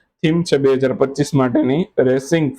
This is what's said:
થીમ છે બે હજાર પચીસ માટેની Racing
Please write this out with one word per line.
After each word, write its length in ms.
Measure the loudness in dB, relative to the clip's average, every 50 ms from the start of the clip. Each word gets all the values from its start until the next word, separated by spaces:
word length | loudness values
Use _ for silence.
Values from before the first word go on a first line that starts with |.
| _ _ _ _ -2
થીમ 200 | 0 0 0 0
છે 160 | 0 0 2
બે 140 | 2 2 2
હજાર 200 | 2 0 -2 0
પચીસ 420 | -2 -2 -2 -2 -2 -4 0 0
માટેની 520 | 0 0 2 2 0 0 0 0 -2 -2 -2 _ 0
Racing 500 | 0 2 0 0 -2 -2 -2 0 0 -2 -2